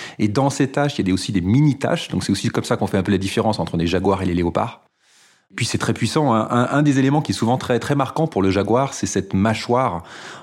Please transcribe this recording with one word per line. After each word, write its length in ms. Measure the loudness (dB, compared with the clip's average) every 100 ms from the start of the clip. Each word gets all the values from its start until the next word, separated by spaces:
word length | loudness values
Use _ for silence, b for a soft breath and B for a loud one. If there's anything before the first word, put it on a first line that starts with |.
| B B
Et 100 | -2
dans 200 | 2 0
ces 200 | 0 -2
taches, 260 | 0 -2 0
il 40 |
y 40 |
a 20 | 0
des, 80 |
aussi 180 | 0 0
des 120 | -2
mini-taches, 680 | 2 4 4 2 0 -2 -2
donc 160 | -4 0
c'est 80 |
aussi 160 | -2 0
comme 160 | -2 -2
ça 140 | -2
qu'on 80 | 0
fait 100 | 0
un 60 |
peu 100 | 2
la 60 | 0
différence 400 | 0 0 0 0
entre 180 | -2 -2
les 100 | 0
jaguars 360 | 0 0 0
et 40 | 0
les 80 | 0
léopards. 460 | 0 0 -2 -6 _ b b b b b b -6
Puis 100 | -4
c'est 120 | -2
très 140 | -2
puissant, 420 | -2 0 2 2 2
hein. 140 | 2
Un, 280 | 0 2 2
un 40 |
des 160 | 2 4
éléments 240 | 4 2
qui 80 | 0
est 40 | -2
souvent 240 | 0 0
très, 200 | 0 -2
très 160 | 0 0
marquant 320 | 0 -2 -2
pour 160 | 0
le 80 | 2
jaguar, 420 | 2 2 2 0
c'est 140 | -4 -4
cette 280 | -4 -2 0
mâchoire. 680 | 0 0 0 0 0 -2 -10 B B B